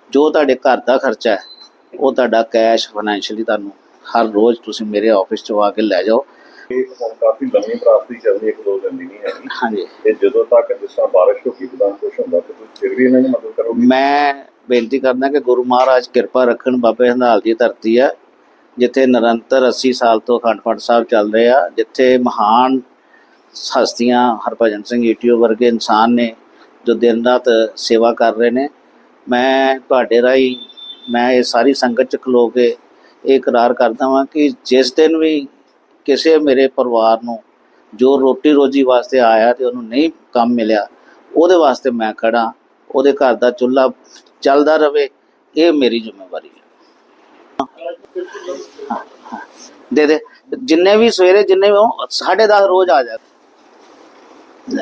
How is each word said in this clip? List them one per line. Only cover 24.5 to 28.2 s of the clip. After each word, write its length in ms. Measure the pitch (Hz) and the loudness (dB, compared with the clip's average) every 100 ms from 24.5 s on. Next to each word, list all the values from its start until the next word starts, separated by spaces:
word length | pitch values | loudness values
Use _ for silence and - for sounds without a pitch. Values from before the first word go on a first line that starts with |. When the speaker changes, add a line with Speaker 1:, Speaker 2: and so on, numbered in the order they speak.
| 113 113 104 | -2 -2 -2
Speaker 1:
ਸਿੰਘ 220 | - 120 | -6 -2
ਈ 80 | 117 110 | -2 0
ਟੀ 100 | 120 | 0
ਓ 60 | 117 | 2
ਵਰਗੇ 300 | 113 110 120 | 2 2 0
ਇਨਸਾਨ 440 | 113 - 107 117 | 0 0 0 2
ਨੇ 220 | 120 117 - _ _ _ _ | 0 -2 -6 _ _ _ _
ਜੋ 100 | 120 | -4
ਦਿਨ 300 | 110 120 113 120 | 0 0 0 0
ਰਾਤ 220 | 123 123 113 110 - | 0 2 0 0 -6
ਸੇਵਾ 360 | - 113 117 | -2 2 2
ਕਰ 220 | 117 | 2